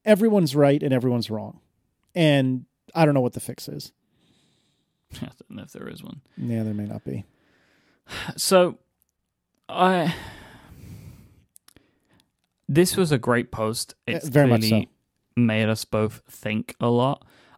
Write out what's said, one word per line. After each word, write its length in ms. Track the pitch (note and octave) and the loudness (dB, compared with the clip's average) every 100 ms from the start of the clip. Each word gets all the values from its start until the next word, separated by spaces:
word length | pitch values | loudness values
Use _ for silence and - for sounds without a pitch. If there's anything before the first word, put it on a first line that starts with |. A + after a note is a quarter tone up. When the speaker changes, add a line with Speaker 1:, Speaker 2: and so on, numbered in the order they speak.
Speaker 1:
everyone's 500 | - G#3 A3+ G#3 D#3 | 2 4 4 2 2
right 260 | C#3+ C#3+ D3 | 4 4 4
and 120 | D3 | 0
everyone's 380 | C3 B2+ A#2+ A2 | 0 0 -2 -4
wrong. 280 | G#2+ G#2+ - _ _ _ _ _ | -8 -10 -16 _ _ _ _ _
And 520 | F3+ D#3 C#3+ C3 B2+ - _ _ | 2 4 4 2 -2 -8 _ _
I 100 | - | 2
don't 100 | D#3 | 4
know 60 | C#3 | 4
what 100 | B2 | 0
the 80 | - | -4
fix 260 | - - - | -12 -12 -14
is. 260 | D3 - _ _ _ _ _ _ _ _ _ _ _ _ | -14 -16 _ _ _ _ _ _ _ _ _ _ _ _
Speaker 2:
<laughs> 40 | - | -16
I 100 | - | -16
don't 240 | - - | -16 -20
know 120 | - | -18
if 100 | - | -18
there 160 | - - | -16 -16
is 140 | - | -16
one. 160 | - - - - | -16 -18 -18 -10
Speaker 1:
Yeah, 260 | A#2+ A2+ | -6 -4
there 120 | A2 | -4
may 120 | G#2 G#2 | -6 -8
not 160 | G#2+ | -10
be. 200 | - B2+ - _ _ _ _ _ _ _ - - - - | -10 -10 -12 _ _ _ _ _ _ _ -16 -14 -12 -8
Speaker 2:
So, 420 | - F#3+ F3+ - _ _ _ _ _ _ _ _ - | 2 4 4 -2 _ _ _ _ _ _ _ _ -10
I, 460 | F3 F#3 F#3 E3 - - - - - - - - - - - - _ _ _ _ _ _ _ _ _ _ _ _ _ - | 0 2 2 -2 -4 -10 -20 -20 -20 -20 -20 -20 -20 -20 -20 -20 _ _ _ _ _ _ _ _ _ _ _ _ _ 0
this 280 | D3 F3+ - | 2 2 2
was 140 | F3 | 0
a 80 | C#3 | 0
great 320 | A#2+ A#2+ A#2 | 2 0 0
post. 440 | - A2 A#2 - - - | -4 -4 -4 -8 -12 -8
Speaker 1:
Yeah, 100 | D#3+ | -8
Speaker 2:
It's 120 | D#3 | 0
Speaker 1:
very 200 | C3+ C3+ | 4 4
much 120 | A#2 | 4
Speaker 2:
clearly 280 | A2 A2 - _ _ _ _ - | 2 0 -2 _ _ _ _ 0
Speaker 1:
so. 60 | |
Speaker 2:
made 260 | A#2 A2 A2 | 2 2 0
us 160 | A2 | -2
both 380 | - A2 G#2+ - _ | -2 -2 -2 -4 _
think 480 | - A2 A2 - - | -12 -6 -6 -6 -4
a 80 | A#2 | 0
lot. 360 | A#2+ C3 C#3+ _ _ _ | 0 0 -4 _ _ _